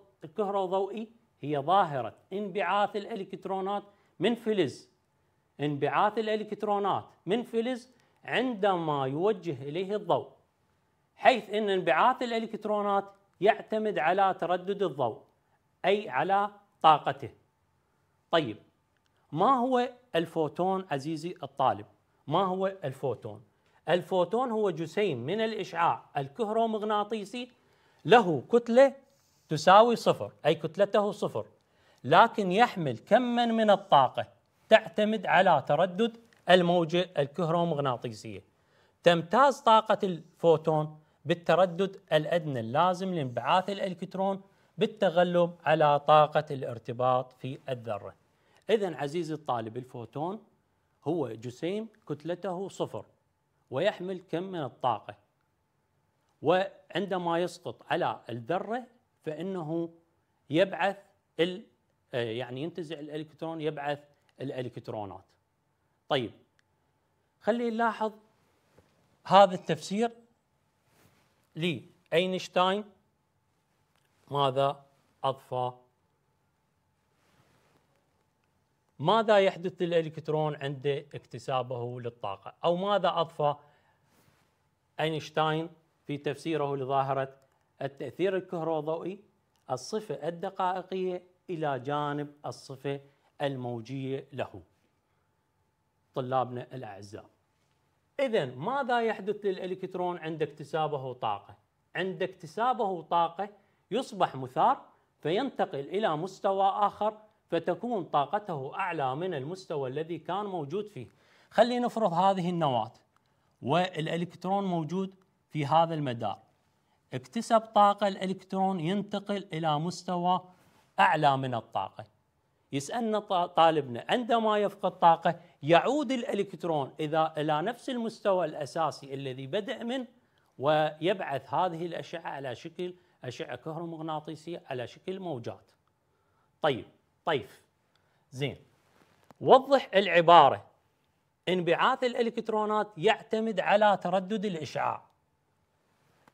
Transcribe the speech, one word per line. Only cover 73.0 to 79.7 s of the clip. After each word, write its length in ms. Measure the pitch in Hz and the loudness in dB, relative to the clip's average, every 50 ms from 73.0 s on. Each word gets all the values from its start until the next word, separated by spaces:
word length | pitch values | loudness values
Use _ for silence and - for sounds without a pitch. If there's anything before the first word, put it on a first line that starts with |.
| _ _ _ _ _ _ _ _ _ _ _ _ _ _ _ _ _ _ _ _ _ _ _ _ _ _ | _ _ _ _ _ _ _ _ _ _ _ _ _ _ _ _ _ _ _ _ _ _ _ _ _ _
ماذا 540 | 139 143 143 135 127 135 139 139 135 - - _ _ _ _ _ _ _ - | 0 0 2 2 2 2 0 0 -2 -4 -12 _ _ _ _ _ _ _ -4
أضفى؟ 480 | 135 127 - - - 131 127 127 123 123 - _ _ _ _ _ _ _ _ _ _ _ _ _ _ _ _ _ _ _ _ _ _ _ _ _ _ _ _ _ _ _ _ _ _ _ _ _ _ _ _ _ _ _ _ _ _ _ _ _ _ _ _ _ _ _ _ _ _ _ _ _ _ _ - | -4 -4 -4 -8 -8 -6 -4 -4 -4 -6 -10 _ _ _ _ _ _ _ _ _ _ _ _ _ _ _ _ _ _ _ _ _ _ _ _ _ _ _ _ _ _ _ _ _ _ _ _ _ _ _ _ _ _ _ _ _ _ _ _ _ _ _ _ _ _ _ _ _ _ _ _ _ _ _ -2
ماذا 400 | 131 165 208 226 220 214 214 202 | 0 2 4 4 4 6 6 6
يحدث 440 | 190 190 - 170 170 185 | 6 4 2 -2 -6 -8